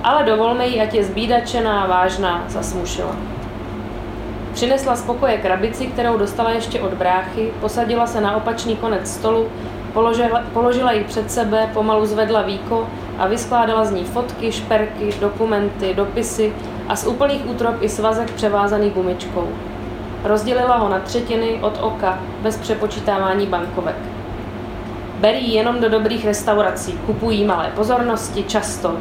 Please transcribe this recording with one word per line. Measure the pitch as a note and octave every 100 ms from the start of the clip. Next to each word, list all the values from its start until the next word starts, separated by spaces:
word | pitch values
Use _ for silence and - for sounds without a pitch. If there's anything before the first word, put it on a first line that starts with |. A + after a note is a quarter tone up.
Ale | A#3+ D4
dovolme | A3 G#3+ A3+ A#3+ B3
jí, | A#3
ať | G#3+
je | A3+
zbídačená, | G3 F#3+ A#3 A#3+ A#3 A#3+ A3+ G3+ F#3+
vážná, | F3+ F#3 F#3 F#3+ F3 F3+
zasmušila. | F#3 D#3+ F#3 E3+ - E3+ - - - - - - - - - - - - - -
Přinesla | - A#3+ C4+ C4+ A#3+
z |
pokoje | - A#3 C4 G#3+
krabici, | F#3+ F#3+ A3 A3 B3+
kterou | - A#3 A3+
dostala | G3+ - A3+
ještě | A3+ A3 -
od | F#3+
bráchy, | F3+ F3+ F#3 F#3 - A3 -
posadila | G#3+ A#3 A3+ A#3 A#3
se | A3
na | G#3 G#3+
opačný | A3 A3+ A#3 G#3+
konec | A3+ G3 F#3
stolu, | - A3 A3+ A3+ - - - -
položila, | G#3+ A3+ A3+ A#3 A#3 A#3
položila | A3+ B3 B3 B3+
ji | G#3+
před | G3+ A3 G#3+
sebe, | A#3+ G#3+ A3 A3
pomalu | A3 G#3+ G#3+ G#3+
zvedla | G#3+ G#3+ A3+
víko | G3 G3 - A3+ A3+ - - -
a | F#3+
vyskládala | A#3 - A#3+ A3 A3
z | G#3+
ní | F#3+
fotky, | F3+ A#3+ B3 - A3+
šperky, | G#3+ - A3 G#3+ - G#3 G3+
dokumenty, | G3+ - A3 G#3 G3+ - G3
dopisy | F#3 G3+ A3 G#3+ - G#3+ G#3+ - - -
a | -
z | -
úplných | A#3+ C#4 C#4 A#3+
útrob | A#3+ A#3 A3+
i | G#3
svazek | - A3 A3 A3
převázaný | - G#3+ G3+ G3+ G#3 G3+
gumičkou. | F#3+ F#3 F3+ - F3+ E3+ E3+ - - - - - -
Rozdělila | G#3 G#3+ G#3 B3 B3 A#3+
ho | G3+
na | F#3
třetiny | F#3 A#3+ A#3+ A3+ A3+ A3+
od | G#3 G#3+
oka, | A3 - F#3 F#3 - -
bez | G#3 G#3+
přepočítávání | - G#3+ G#3+ G#3 - G3 F#3+ G3 G3
bankovek. | F3 E3+ - E3+ D#3 - - - - - - - - - - - -
„Berí | G#3 B3+ A#3+
jenom | A3 A#3 A#3+
do | A3+
dobrých | A3 G#3+ A#3 G#3+
restaurací, | G#3 - G#3 F#3+ F#3 - F3 -
kupují | G#3+ A3+ G#3+
malé | G3+ F3 D#3+
pozornosti, | - G#3+ B3 A#3+ A3 - G#3+
často. | - G#3+ - - F3 E3